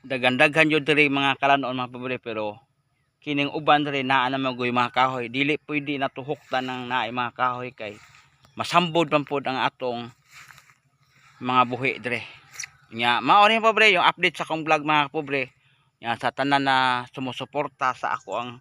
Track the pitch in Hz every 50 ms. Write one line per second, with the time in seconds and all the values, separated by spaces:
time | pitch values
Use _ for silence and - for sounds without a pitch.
0 | - 127 135 127 123 127 127 127 151 156 143 160 160 151 151 156 139 156 151 143
1 | 151 143 139 139 139 139 135 - 139 139 139 139 131 120 127 131 123 120 127 123
2 | 123 127 127 117 _ 120 110 110 107 104 104 110 _ _ _ _ _ _ _ _
3 | _ _ _ _ _ 151 147 143 143 - - 160 151 156 147 147 147 147 139 139
4 | 131 127 135 135 123 127 135 135 135 131 123 120 123 123 120 123 120 120 - 123
5 | 127 131 131 127 120 117 120 135 139 143 151 - _ - 151 147 143 147 143 135
6 | 135 135 _ 135 127 143 151 - _ - 131 131 127 127 127 127 123 120 127 127
7 | 113 113 120 127 123 117 _ - 127 127 123 123 123 127 - - 110 104 104 107
8 | - - _ - _ _ _ _ _ _ _ - - - 160 175 180 170 156 170
9 | 165 143 151 147 139 - 147 139 131 127 131 127 113 139 _ _ 131 123 120 117
10 | 120 120 - _ _ _ - - - - - - _ _ _ _ _ _ _ _
11 | _ _ _ _ _ _ _ _ 127 127 127 127 123 120 127 120 135 147 - -
12 | 110 123 123 113 107 - - - _ _ - - - - _ _ _ _ 113 113
13 | 120 120 120 113 110 139 180 208 202 208 226 226 214 226 214 214 220 214 190 175
14 | 127 151 - - 175 175 143 - 165 - 160 160 151 156 156 151 147 156 151 151
15 | 147 139 - 160 147 139 139 139 131 127 _ _ _ _ _ _ _ _ _ _
16 | - 117 117 110 - 120 _ - 131 143 139 139 139 135 135 131 131 127 123 123
17 | 123 123 - 139 131 127 120 - 135 - - 143 147 139 _ _ 139 127 123 -
18 | - - - 107 - 98 95 110 120 123 120 127